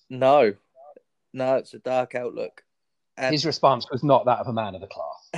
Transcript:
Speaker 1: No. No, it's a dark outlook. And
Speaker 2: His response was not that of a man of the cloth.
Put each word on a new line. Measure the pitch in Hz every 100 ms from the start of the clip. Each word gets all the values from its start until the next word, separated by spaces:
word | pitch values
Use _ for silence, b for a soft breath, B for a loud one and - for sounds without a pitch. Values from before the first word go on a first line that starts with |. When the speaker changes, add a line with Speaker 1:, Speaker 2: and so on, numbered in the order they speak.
| _
Speaker 1:
No. | 127 131 147 113 98 _ _ - - _ _ _
No, | 131 131 131
it's | -
a | 117
dark | 127 127 127 123
outlook. | 123 113 110 - _ _ _ _ _ -
And | 131
Speaker 2:
His | 151 156
response | - 143 120 -
was | 120
not | 147 131 123
that | 113
of | 123
a |
man | 113 104 92
of |
the | 92
cloth. | - 71 - _